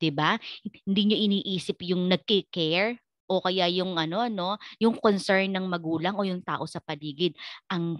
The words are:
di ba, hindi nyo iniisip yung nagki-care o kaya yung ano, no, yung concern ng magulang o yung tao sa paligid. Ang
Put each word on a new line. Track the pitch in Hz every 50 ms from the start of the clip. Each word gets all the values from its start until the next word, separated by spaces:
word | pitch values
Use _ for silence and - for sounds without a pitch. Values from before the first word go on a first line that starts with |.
di | - 160
ba, | 147 143 151 165 208 226 - - - - - - - - - 196
hindi | 196 208 202 208 214
nyo | - 214 208
iniisip | 202 202 - - 190 180 - - 175 - 185 175 180
yung | 180 180 180
nagki-care | 185 180 - - 220 196 - - - 180 165 156 160 180 202 226 240 233 _ _ _ _ _
o | - 190 185
kaya | - 185 185 190 180 175 180
yung | 180 180 185 185
ano, | 165 156 160 165 208 240 247
no, | 220 - 175 185 208 214 - - -
yung | - 214 233 226 -
concern | - 226 202 190 - - 196 190 190 190
ng | 190 190 185
magulang | 185 180 170 165 160 165 160 156 180 208
o | 202 202 196
yung | 180 180 -
tao | - 151 139 139 160
sa | - 165
paligid. | - - 156 147 147 151 139 143 180 175 - - - - - - - - 190
Ang | 175 170 170 170 151